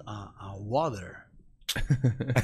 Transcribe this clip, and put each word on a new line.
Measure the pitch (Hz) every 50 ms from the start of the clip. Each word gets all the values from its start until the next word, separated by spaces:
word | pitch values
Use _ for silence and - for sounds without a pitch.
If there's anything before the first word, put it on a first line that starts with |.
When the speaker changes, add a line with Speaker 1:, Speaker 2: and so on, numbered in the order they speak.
| -
Speaker 1:
a, | - 107 104 98 - -
a | - 95 98 98 98
water." | 104 107 120 147 165 147 110 95 87 - - - - _ - - - - - - - - -
Speaker 2:
<laughs> | 120 - - 131 127 131 120 - - - 131 123 131